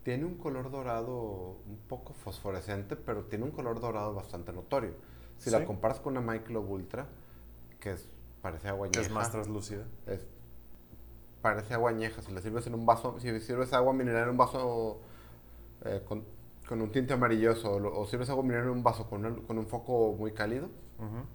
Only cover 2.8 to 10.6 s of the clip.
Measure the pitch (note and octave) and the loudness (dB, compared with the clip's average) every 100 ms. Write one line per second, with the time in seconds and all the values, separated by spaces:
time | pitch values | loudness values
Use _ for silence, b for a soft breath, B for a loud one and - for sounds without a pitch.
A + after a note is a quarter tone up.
2.8 | G2+ D3 - G#2+ G2 G#2 B2+ D#3 B2+ A#2 | -2 -6 -2 -4 -2 -2 -2 -2 -2 -2
3.8 | A#2+ G#2+ G#2 G2+ F#2+ F2 F2 F2 F2 C#3 | -2 -2 -2 -2 -6 -8 -8 -8 0 2
4.8 | A2 D#2+ B B B B - A2+ D#3 G#2 | 2 -6 B B B B 4 4 4 2
5.8 | A2+ C3 - C3 A#2 A2+ A2+ A2+ G2+ G2 | 2 2 -2 0 0 -2 -2 -4 -2 -4
6.8 | F#2 A2 C#3+ - B B B - - - | -4 -6 -8 -12 B B B -16 -18 -10
7.8 | G#2 F#2 - - - - F#2+ D#2+ G2 G2 | -6 -6 -8 -16 -16 -8 -6 -4 -2 0
8.8 | G2 A#2 G#2+ G#2+ A#2 A2 G#2 G#2+ G2+ G2+ | 2 2 2 2 2 0 -2 -4 -4 -6
9.8 | A2+ - - G2 - - - - | -6 -10 -6 -6 -6 -14 -16 -16